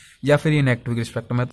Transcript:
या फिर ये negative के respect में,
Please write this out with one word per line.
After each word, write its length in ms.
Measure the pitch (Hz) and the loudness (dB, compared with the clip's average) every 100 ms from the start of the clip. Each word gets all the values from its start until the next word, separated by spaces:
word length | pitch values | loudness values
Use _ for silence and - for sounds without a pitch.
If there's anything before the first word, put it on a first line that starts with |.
| - - | -20 -6
या 120 | 135 143 | 2 2
फिर 160 | 160 | 4
ये 80 | 151 | 2
negative 320 | 135 120 120 | 2 0 -2
के 60 | 117 | -6
respect 320 | 113 123 - | -4 -8 -4
में, 140 | 120 123 | -4 -4